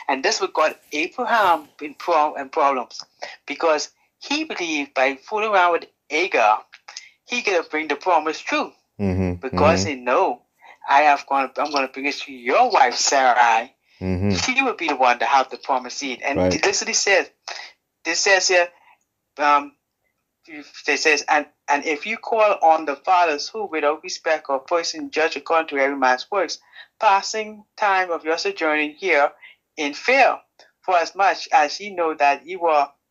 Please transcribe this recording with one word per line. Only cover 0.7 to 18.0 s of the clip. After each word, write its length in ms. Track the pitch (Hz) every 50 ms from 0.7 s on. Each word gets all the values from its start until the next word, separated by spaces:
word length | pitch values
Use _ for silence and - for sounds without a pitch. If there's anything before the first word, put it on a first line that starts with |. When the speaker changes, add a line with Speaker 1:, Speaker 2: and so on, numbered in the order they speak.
| - - _ _
Speaker 1:
Abraham 760 | 147 147 160 180 - - 247 214 233 226 208 185 170 156 151 - _ -
in 140 | 147 151 139
pro-, 400 | - - - 170 156 151 151 151
in 140 | 139 135 131
problems. 520 | - 165 147 139 139 127 117 - - - - - _ _ - - - - _ -
Because 420 | 143 - - 165 156 151 147 - _ _ _ _ _ _
he 240 | - - 285 302 320
believed 500 | 311 - - 175 165 156 147 143 139 -
by 220 | - 131 135 135
fooling 340 | 135 - - 214 214 214 220
around 220 | 208 190 175 175
with 140 | 170 165 - - _ _ _ -
Agar, 480 | 151 151 180 190 - 139 113 104 107 - - _ - - _ - - - - - _ _ _
he 160 | - 247 247
could 120 | - 208 190
have 180 | 170 160 -
bring 160 | - 156 156 151
the 80 | 147
promise 440 | 143 - - 175 160 151 156 151 -
true. 320 | - - 285 302 349 - - _ _ _ _ -
Speaker 2:
Mm-hmm. 360 | 104 98 92 92 95 90 87 90
Speaker 1:
Because 400 | - - - 90 139 151 165 185 -
Speaker 2:
Mm-hmm. 40 | 160
Speaker 1:
he 60 | 143
know, 480 | 127 123 123 127 170 190 160 123 - _ _ _ _ _ - - _ - -
I 140 | 139 143 151
have 220 | 151 143 139 -
gonna, 260 | - 139 139 135 131 - -
I'm 140 | 135 147
gonna 160 | 143 139 135 131
bring 180 | - 139 135
it 100 | 143 135 -
to 140 | - - 135
your 360 | 127 120 120 147 208 247 247
wife 260 | 190 165 135 123 120 -
Sarai. 760 | - - 147 139 131 127 120 - - 117 113 113 120 127 _ _ _ _ _ -
Speaker 2:
Mm-hmm. 320 | 95 92 92 90 95 101 98
Speaker 1:
She 260 | 87 - - 254 -
will 140 | 262 254 -
be 140 | - - 160
the 60 | 147
one 220 | 127 131 123 120 123
to 60 | 120
have 240 | 113 139 135 131 -
the 80 | - 120
promised 400 | - - 139 127 123 123 - -
seed. 240 | 147 135 123 -
And 160 | - 82 78 -
Speaker 2:
Right. 260 | 90 92 90 - -
Speaker 1:
listen, 220 | 196 202 - 226 214
he 60 | 220
says, 380 | - - - - - - - _ _ _ - - - - - - _ _ _ _ _